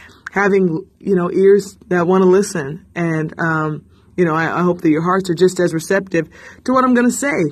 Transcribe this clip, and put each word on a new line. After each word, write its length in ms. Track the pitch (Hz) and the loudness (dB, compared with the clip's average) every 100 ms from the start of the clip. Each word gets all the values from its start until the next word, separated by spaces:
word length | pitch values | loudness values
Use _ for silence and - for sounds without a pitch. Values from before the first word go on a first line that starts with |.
| - - - | -20 -20 -8
having, 540 | 190 202 196 185 160 - _ | -2 0 2 0 -2 -10 _
you 160 | - | -2
know, 160 | 185 175 | -2 0
ears 480 | 180 196 202 196 - - | 2 4 4 0 -12 -4
that 180 | 180 175 | -2 2
wanna 200 | 190 185 | 2 4
listen. 580 | 185 196 170 135 160 - | 4 2 -4 -8 -12 -12
And, 380 | 175 170 160 156 - | -6 -4 -4 -4 -4
um, 480 | 165 160 156 151 - _ _ - | -4 -2 -4 -6 -12 _ _ -2
you 80 | 170 | 0
know, 80 | |
I, 260 | 160 156 113 | 0 -2 0
I 20 | |
hope 200 | 180 175 | -2 0
that 80 | 160 | 0
your 120 | 151 | 0
hearts 280 | 170 190 185 | 0 -2 -2
are 40 | |
just 240 | 165 185 185 | 2 0 2
as 120 | 175 | -2
receptive 560 | 160 - 196 196 165 156 - - - | -2 -2 -4 -2 -4 -4 -10 -20 -10
to 80 | - | -2
what 120 | 262 | 0
I'm 100 | 254 | 2
gonna 160 | 240 240 | 2 2
say. 220 | - 277 294 151 | 0 -4 -2 -4